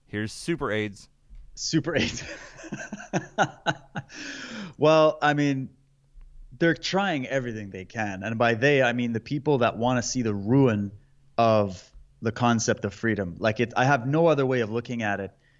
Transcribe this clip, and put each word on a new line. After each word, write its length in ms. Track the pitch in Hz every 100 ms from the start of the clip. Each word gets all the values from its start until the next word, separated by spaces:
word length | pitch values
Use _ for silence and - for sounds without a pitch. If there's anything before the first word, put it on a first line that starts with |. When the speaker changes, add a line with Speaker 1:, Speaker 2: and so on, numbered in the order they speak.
| _
Speaker 1:
Here's 240 | 104 110
Super 400 | - - 170 131
aids. 380 | 107 107 98 - _ _ - - -
Speaker 2:
Super 400 | - 165 147 147
aids. 280 | 120 120 - - - - 320 - - - -
<laughs> 320 | 180 - - 180 - - - - 190 - - - - - 226 190 -
Well, 400 | 156 156 156 151
I 120 | 147
mean, 360 | 147 143 135 131 - _ _ _ - - - - 123
they're 140 | 170
trying 520 | 160 - - 202 151 123
everything 420 | 135 120 107 101
they 160 | 95 90
can. 380 | 113 104 95
And 140 | 101 113
by 180 | 120 113
they, 260 | 139 139
I 100 | 127
mean 200 | 120 120
the 80 | 113
people 380 | - 147 156 139
that 180 | 117 104
wanna 260 | 120 123
see 180 | - 127
the 120 | 110
ruin 580 | 101 101 135 131 104 101 - _ _ _ -
of 440 | 113 110 101 90 - - - _
the 100 | 110
concept 500 | - 120 117 120 107 101
of 80 |
freedom. 420 | - 117 101 92 85
Like, 200 | 110 107
it, 140 | 117 -
I 80 | 127
have 200 | 139 123
no 220 | 151 170
other 180 | 143 131
way 160 | 127
of 80 | 107
looking 300 | 117 120 120
at 160 | 107 101
it. 120 | 95 - _